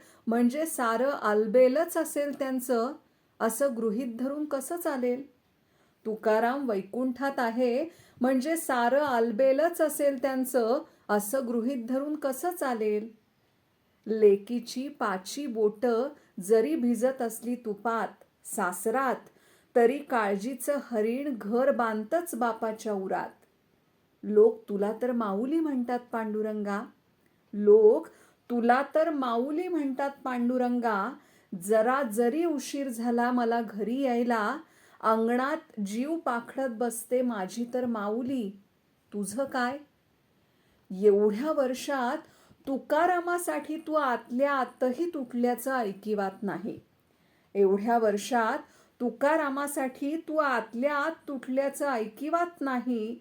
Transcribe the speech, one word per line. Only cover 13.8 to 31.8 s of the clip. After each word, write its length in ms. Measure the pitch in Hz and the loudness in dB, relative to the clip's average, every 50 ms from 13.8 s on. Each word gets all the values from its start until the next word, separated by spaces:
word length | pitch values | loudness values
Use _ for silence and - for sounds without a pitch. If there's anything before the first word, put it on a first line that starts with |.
| _ _ _ _ - - | _ _ _ _ -6 -4
लेकीची 800 | 220 214 220 202 196 202 202 233 240 240 233 - - 254 269 285 | 2 6 8 8 8 6 2 -4 -6 -6 -6 -8 -8 -8 -8 -8
पाची 600 | 285 - 240 208 190 190 190 - - 277 294 262 | -6 -4 -2 -2 -2 -4 -6 -8 -10 -8 -8 -6
बोटं 600 | 220 226 214 208 208 - - 240 233 220 262 294 294 - _ _ _ - | -2 0 0 0 0 0 0 0 2 0 0 -2 -6 -12 _ _ _ -8
जरी 360 | 175 190 226 220 233 294 320 | 0 2 4 4 4 2 0
भिजत 460 | 254 240 240 240 208 240 262 262 262 | 0 0 0 2 2 0 0 0 -2
असली 340 | 240 226 226 - 233 240 247 | -4 -6 -6 -6 -6 -6 -6
तुपात 680 | 240 - 214 202 202 - 233 226 220 190 - - - - _ _ _ - | -6 -6 -8 -8 -6 -4 -4 -2 -2 -4 -6 -8 -12 -20 _ _ _ -16
सासरात, 840 | - - 220 190 175 185 - - 220 233 262 269 254 220 - - - _ _ _ _ _ _ _ _ - | -10 -4 -2 -2 -2 -2 -2 -2 -2 0 0 0 0 -2 -4 -6 -14 _ _ _ _ _ _ _ _ 2
तरी 220 | 247 233 233 277 285 | 4 4 4 4 0
काळजीचं 800 | 285 - 262 226 214 196 202 196 202 254 277 269 - 294 285 277 - | -4 -2 -2 0 0 0 -2 -2 -4 -6 -8 -6 -4 -4 -2 -2 -4
हरीण 500 | - 240 214 214 226 240 269 285 294 247 208 | -4 -2 0 0 0 0 -2 -4 -4 -6 -6
घर 340 | 202 202 240 233 262 269 | -4 -2 0 2 2 2
बांधतच 640 | 226 226 233 226 214 214 214 214 320 349 349 - 277 | 2 2 0 -2 -2 -4 -4 -2 -2 -2 -2 -2 -4
बापाच्या 580 | 226 247 233 220 - 233 220 214 220 - 220 208 | -2 -2 -2 -2 -2 -4 -6 -4 -4 -4 -4 -4
उरात. 360 | 196 190 185 180 170 165 - - _ _ _ _ _ _ _ _ _ _ _ _ _ _ _ _ _ - | -4 -4 -4 -4 -4 -4 -6 -12 _ _ _ _ _ _ _ _ _ _ _ _ _ _ _ _ _ -4
लोक 460 | 202 208 208 220 233 226 - - - | 2 6 8 8 8 6 2 -6 -6
तुला 220 | 202 196 202 208 226 220 | -4 -2 -2 -2 -2 -2
तर 100 | 247 247 | -2 -2
माऊली 480 | 247 233 226 202 190 202 247 269 320 330 | 0 0 -2 -2 -2 -2 -2 0 0 0
म्हणतात 400 | 320 302 277 247 240 247 233 240 240 - | 0 0 0 -2 -2 -2 -4 -4 -4 -6
पांडुरंगा, 680 | - 226 220 214 214 214 214 214 214 214 202 202 202 208 247 - - _ _ _ _ _ _ _ _ _ _ _ - | -6 -6 -4 -4 -2 -2 -2 -2 -4 -4 -4 -4 -4 -6 -6 -10 -14 _ _ _ _ _ _ _ _ _ _ _ -6
लोक 540 | 202 208 208 208 220 214 214 254 320 320 - - - - _ _ _ _ - | 4 8 10 10 12 12 10 8 6 2 -6 -14 -20 -20 _ _ _ _ -4
तुला 320 | 240 240 226 233 240 262 285 - - | 0 2 4 6 4 4 2 2 2
तर 140 | 311 320 330 | 2 2 2
माऊली 580 | 311 277 262 240 233 233 247 294 302 330 359 370 | 2 0 0 0 0 0 0 -2 -2 -4 -2 -2
म्हणतात 420 | 359 311 285 269 254 277 277 277 285 - - | -2 -2 -2 -2 -2 -2 -4 -4 -4 -6 -6
पांडुरंगा. 880 | 262 247 240 240 240 254 254 247 247 247 247 233 226 214 196 196 247 294 - - _ _ _ _ _ - 170 | -6 -2 0 0 0 2 2 2 0 0 0 0 0 0 0 -2 -4 -6 -10 -16 _ _ _ _ _ -12 -6
जरा 420 | 175 196 220 220 | -2 2 4 4